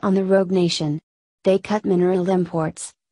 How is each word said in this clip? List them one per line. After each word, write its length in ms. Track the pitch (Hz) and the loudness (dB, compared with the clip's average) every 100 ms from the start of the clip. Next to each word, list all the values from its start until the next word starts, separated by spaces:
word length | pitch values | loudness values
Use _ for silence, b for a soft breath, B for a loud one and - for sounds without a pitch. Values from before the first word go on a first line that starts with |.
on 120 | 202 | 0
the 100 | 190 | 0
rogue 260 | 190 196 180 | 2 2 2
nation. 480 | 190 175 - 156 151 - _ _ _ | 2 0 0 -4 -4 -8 _ _ _
They 140 | - 196 | 0 0
cut 260 | - 208 | 0 -4
mineral 440 | 208 180 180 185 175 | 0 2 2 2 0
imports, 640 | 185 175 165 160 - - - _ | 0 -2 -4 -6 -6 -14 -18 _